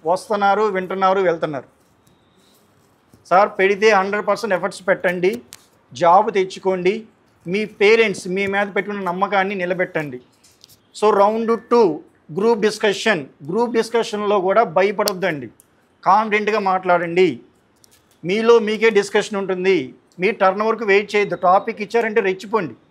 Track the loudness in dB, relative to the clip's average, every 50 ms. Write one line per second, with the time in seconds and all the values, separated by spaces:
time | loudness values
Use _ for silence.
0 | _ -2 -2 -2 -2 -6 -4 0 0 0 2 2 0 -2 -2 -4 -6 -6 -4 0
1 | 0 2 2 2 0 0 0 -2 -6 -6 -8 -10 -12 _ _ _ _ _ _ _
2 | _ _ _ _ _ _ _ _ _ _ _ _ _ _ _ _ _ _ _ _
3 | _ _ _ _ _ 2 4 4 4 2 2 0 0 0 2 4 4 4 4 4
4 | 2 0 -4 -4 -2 -2 -2 -2 -2 -2 -2 -2 -2 -6 -8 -6 -2 -2 -2 0
5 | 0 -4 -2 0 -2 -2 -2 -4 -12 _ -20 _ _ _ _ _ _ _ -6 0
6 | 4 6 6 6 4 2 0 -2 -2 -2 -6 -4 -4 -2 -2 0 -2 -2 -2 -2
7 | -10 -16 _ _ _ _ _ _ _ -6 -4 -4 -4 -6 -2 _ 4 4 6 6
8 | 4 0 0 -6 -6 -6 -4 -4 -4 -2 -2 -2 -2 -2 -2 -4 -4 -4 -8 -6
9 | -6 -6 -2 -2 -2 0 0 0 0 0 -4 -4 -4 -4 -2 -2 -4 -4 -4 -6
10 | -6 -6 -12 -14 -18 _ _ _ _ _ _ _ -20 _ -20 _ _ _ _ 0
11 | 2 2 6 6 4 4 2 -2 -2 -2 -2 -4 -2 0 2 4 4 2 0 -4
12 | -12 _ _ _ _ -10 -6 -2 0 0 0 2 0 -2 -2 0 -2 -2 -2 0
13 | 0 0 0 0 -4 -10 -18 _ -12 -6 -2 -2 -2 0 0 -2 -2 0 -2 -2
14 | -2 -2 -6 -4 -2 0 0 0 0 2 2 2 2 2 2 0 0 0 0 -2
15 | -2 -4 -2 -2 -4 -4 -4 -6 -10 -14 _ _ _ _ _ _ _ _ _ _
16 | 0 2 2 2 2 0 -2 -2 0 0 -2 0 0 0 -2 0 2 2 2 2
17 | 0 0 2 2 2 2 0 -6 -14 _ _ _ _ _ _ _ _ _ _ _
18 | _ _ _ _ -6 -4 -2 0 4 4 4 4 4 0 -2 0 0 2 2 2
19 | 0 2 -2 -2 -2 -2 -6 -6 -4 -4 -6 -2 0 0 0 0 -2 -6 -12 _
20 | _ _ _ -4 -4 -4 0 2 0 0 2 0 -2 -2 -2 -2 0 2 2 2
21 | 2 0 -2 -2 -2 -2 -4 -2 2 2 2 2 0 -2 -10 -10 -10 -2 -2 -2
22 | -2 0 -2 0 0 0 -4 -4 -8 -4 -4 -4 -4 -4 -10 _ _ _